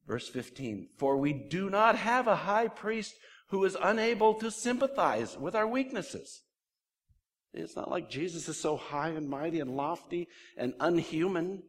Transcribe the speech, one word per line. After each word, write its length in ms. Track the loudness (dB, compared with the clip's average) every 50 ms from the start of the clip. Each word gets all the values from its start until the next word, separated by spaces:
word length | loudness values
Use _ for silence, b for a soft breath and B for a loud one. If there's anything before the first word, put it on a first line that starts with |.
| _
Verse 220 | -4 -6 -6 -6 -6
fifteen, 600 | -8 -8 -8 -8 -10 -8 -6 -6 -6 -6 -8 -12 _
"For 220 | _ 2 2 4 4
we 160 | 2 2 0
do 340 | -2 -4 -4 -4 -2 -2 0
not 280 | 2 4 6 6 6
have 300 | 4 4 2 2 2 4
a 100 | 4 2
high 320 | 2 2 2 2 2 2 0
priest 460 | -2 -4 -6 -4 -4 -4 -4 -6 -10 B B B B B B B
who 140 | 0 2 2
is 120 | 2 2 2 2
unable 500 | 4 4 4 4 2 2 6 6 6 6
to 140 | 4 -2 -6
sympathize 840 | -4 -2 -2 0 2 2 2 0 2 4 2 4 4 2 -2 -4 -6
with 180 | -6 -6 -2 0
our 120 | 2 0
weaknesses." 800 | 2 2 0 -2 -2 -2 -6 -6 -6 -10 -12 -12 -14 -18 -20 _ _ _ _ _ _ _ _ _ _ _ _ _ _ _ _ _ _ _ _ _ _ _
It's 240 | -10 -10 -8 -8
not 140 | -8 -6 -4
like 180 | -4 -4 -4 -6
Jesus 400 | -6 -6 -6 -6 -6 -8 -8 -8
is 100 | -8 -4
so 200 | -2 -2 -2 -2
high 320 | -4 -6 -4 -4 -2 -2
and 180 | -2 -4 -4 -6
mighty 320 | -4 -4 -4 -2 -2 -2
and 160 | -2 -2 -2
lofty 520 | -2 -2 -2 -2 -4 -6 -8 -6 -6 -6 B B B B B B
and 160 | -4 -4 -4 -2 0
unhuman 840 | 2 4 4 4 2 0 0 0 0 2 0 0 -2 -2 -4 -8 -10